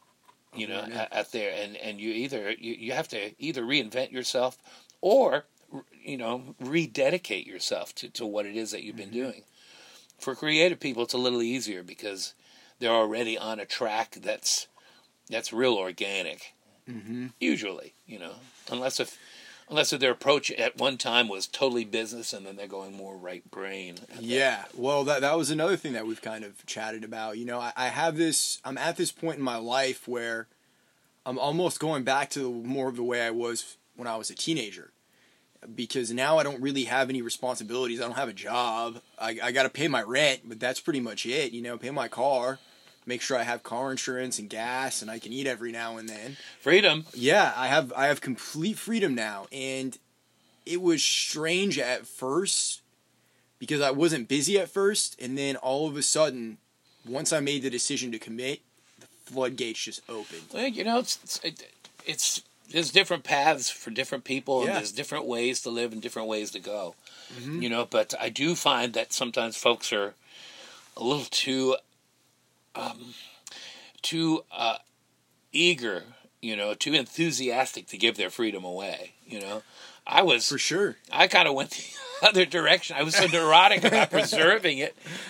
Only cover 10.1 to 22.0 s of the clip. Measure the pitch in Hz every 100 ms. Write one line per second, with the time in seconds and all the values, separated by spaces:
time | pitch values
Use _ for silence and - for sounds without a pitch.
10.1 | _ - 127 151 156 180 170 147 117 120
11.1 | 123 123 120 113 131 110 92 87 - 107
12.1 | 98 - - _ - - _ 120 113 110
13.1 | 110 117 110 110 110 98 - 113 107 110
14.1 | 95 95 110 - - - _ - - _
15.1 | _ - 117 - 113 127 107 92 87 101
16.1 | 98 82 - - _ _ _ - 117 101
17.1 | 120 127 - 254 - 101 78 67 - -
18.1 | 104 85 117 127 - - 123 127 - 123
19.1 | - - - - - - 151 143 143 131
20.1 | 117 135 143 - - 117 - 139 127 127
21.1 | 117 117 98 - - 135 120 107 113